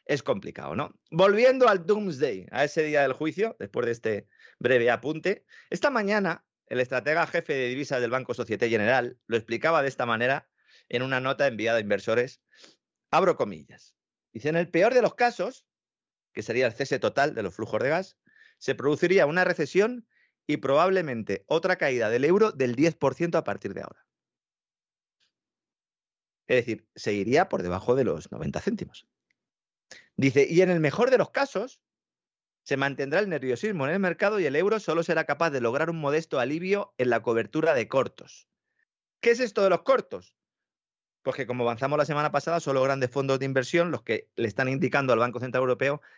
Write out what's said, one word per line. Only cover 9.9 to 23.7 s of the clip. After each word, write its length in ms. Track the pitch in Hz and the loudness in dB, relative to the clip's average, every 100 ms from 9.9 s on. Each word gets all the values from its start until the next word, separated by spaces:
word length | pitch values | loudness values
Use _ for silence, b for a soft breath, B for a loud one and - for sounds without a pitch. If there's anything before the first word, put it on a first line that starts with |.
| - 120 | -2 -2
manera 440 | 113 123 143 - _ b b b | 0 0 -2 -6 _ b b b
en 140 | 120 | -4
una 180 | 131 127 | -2 -2
nota 260 | 131 135 143 | -2 0 -2
enviada 300 | 110 110 117 | 0 0 0
a 40 | |
inversores. 600 | 104 98 113 113 127 - _ b b b _ _ - | 0 -2 0 0 -2 -6 _ b b b _ _ -2
Abro 260 | 156 180 151 | 2 2 2
comillas. 580 | 107 80 71 - _ _ _ _ _ | -2 -8 -16 -20 _ _ _ _ _
Dice, 160 | 110 139 | -8 -2
"En 80 | 165 | -2
el 120 | 175 | 0
peor 240 | 165 214 | 2 4
de 80 | 254 | 4
los 140 | 202 - | 2 2
casos, 500 | 240 - 196 - _ _ _ _ _ _ _ | -2 0 -8 -8 _ _ _ _ _ _ _
que 100 | - | -12
sería 240 | 110 117 123 | -4 0 0
el 60 | |
cese 260 | - 135 131 | -2 -4 -2
total 340 | 107 139 147 | 0 0 0
de 100 | 113 | -2
los 120 | 95 95 | -6 -6
flujos 260 | 107 107 | -6 -2
de 60 | 127 | 0
gas, 300 | 165 190 _ _ b b b | -2 -4 _ _ b b b
se 180 | - 127 | -6 -2
produciría 500 | 131 147 175 190 147 | 0 0 2 4 4
una 200 | 175 180 | 2 0
recesión 600 | 170 147 180 220 247 - _ _ _ - | 0 0 2 0 -2 -14 _ _ _ -6
y 100 | 147 | -2
probablemente 880 | 131 143 180 190 156 117 101 98 - | 2 4 4 2 -2 -4 -4 -6 -2
otra 300 | 160 185 180 | 0 0 0
caída 320 | 151 127 110 | 0 0 0
del 160 | 117 147 | 2 4
euro 260 | 196 214 | 4 2
del 240 | 147 127 123 | 2 0 2
diez 180 | 165 - | 0 2
por 200 | 135 127 | -2 0
ciento 220 | 170 165 | -2 -2
a 80 | 139 | -2
partir 280 | 98 98 | -6 -8